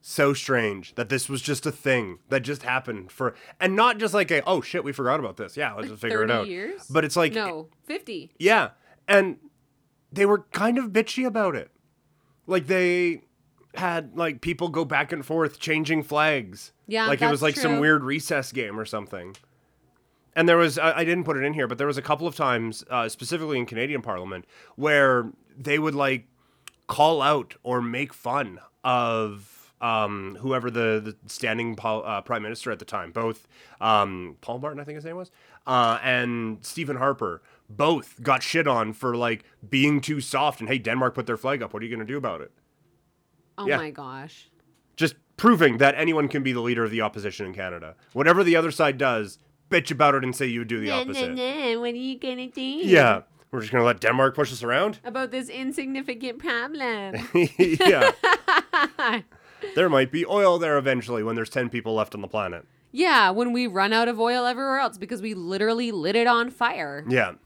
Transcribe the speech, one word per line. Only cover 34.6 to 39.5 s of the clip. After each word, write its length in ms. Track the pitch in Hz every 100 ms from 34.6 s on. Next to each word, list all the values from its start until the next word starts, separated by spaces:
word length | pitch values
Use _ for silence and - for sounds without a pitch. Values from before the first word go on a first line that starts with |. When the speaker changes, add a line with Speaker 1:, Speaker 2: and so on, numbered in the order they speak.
Speaker 1:
Martin, 200 | 147 143
I 40 |
think 120 | 147 151
his 80 |
name 120 | 156 175
was, 140 | 185 _ _ - -
uh, 320 | 127 117 113
and 600 | 131 127 123 120 113 110
Stephen 320 | - - 147 131
Harper, 460 | 131 135 104 82 _ _ _
both 520 | 104 147 165 - -
got 200 | 120 131
shit 240 | - 165 147
on 260 | 120 110
for, 240 | 110 127 120
like, 280 | 120 113 _